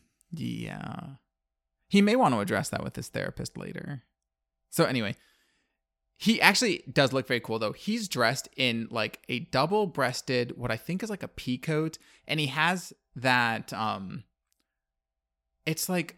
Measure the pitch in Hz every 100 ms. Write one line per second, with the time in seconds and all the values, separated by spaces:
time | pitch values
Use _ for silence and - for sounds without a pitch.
0 | _ _ _ 165 120 117 55 50 - -
1 | - 135 _ _ _ _ _ _ _ 202
2 | 202 240 208 120 101 101 - - - -
3 | - - - - - - 50 - - 139
4 | - _ _ _ _ _ _ - 165 127
5 | 104 123 _ _ _ _ _ _ _ _
6 | _ _ 190 226 170 196 240 - - 131
7 | 135 131 127 123 - 110 107 - - 226
8 | 208 131 117 127 - - 127 117 113 117
9 | 110 - - 123 170 131 156 208 208 143
10 | 127 123 - 127 123 - 123 113 - 185
11 | 220 196 - - - 127 - 156 160 156
12 | _ _ - 156 147 139 160 185 - -
13 | _ - 127 123 117 113 - 98 110 101
14 | 95 101 - _ _ _ _ _ _ _
15 | _ _ _ _ _ _ - 156 - 180
16 | 165